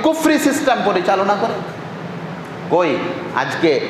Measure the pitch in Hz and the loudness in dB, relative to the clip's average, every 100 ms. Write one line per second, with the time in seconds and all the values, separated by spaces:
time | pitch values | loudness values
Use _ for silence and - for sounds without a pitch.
0 | 311 320 311 302 285 254 - 226 196 185 | 0 2 4 4 4 2 2 2 2 2
1 | 180 190 196 208 226 202 - - - - | 2 2 2 2 0 -4 -8 -10 -12 -10
2 | - - - - - - - 165 175 131 | -10 -10 -10 -10 -12 -10 -2 0 2 0
3 | - - - - 139 - 165 147 - | -4 -6 -6 -4 -4 0 2 2 0